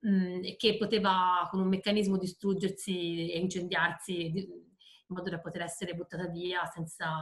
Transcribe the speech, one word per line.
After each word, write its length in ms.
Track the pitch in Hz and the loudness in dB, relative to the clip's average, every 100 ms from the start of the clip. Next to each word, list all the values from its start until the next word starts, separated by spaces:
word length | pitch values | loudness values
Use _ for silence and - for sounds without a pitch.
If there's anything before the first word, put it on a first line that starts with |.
| 220 | 4
mm, 380 | 196 180 180 | 2 2 -2
e 120 | 185 - | -6 2
che 200 | 220 214 | 2 4
poteva 680 | 214 220 196 185 180 180 175 | 2 2 4 4 4 4 2
con 100 | 190 | 2
un 80 | 190 | 4
meccanismo 480 | 190 214 208 196 190 | 2 4 2 4 2
distruggersi 1120 | 185 - 202 190 190 - - 180 170 170 170 | 0 -2 0 2 0 -2 -4 -2 -2 -2 -2
e 80 | 170 | 0
incendiarsi 920 | 180 180 175 175 170 165 - 175 165 | -2 -2 -2 2 2 0 -6 -4 -2
di, 100 | 170 | -2
in 760 | 190 175 - _ - - _ | -4 -12 -18 _ -20 -20 _
modo 160 | 180 180 | -6 -4
da 100 | 170 | -6
poter 220 | 165 170 | -6 -6
essere 320 | 170 - 180 | -6 -6 -6
buttata 320 | 170 175 170 180 | -6 -6 -6 -4
via 380 | 170 180 180 165 | -4 -2 -2 -4
senza 420 | - 160 - 165 160 | -6 -8 -6 -4 -2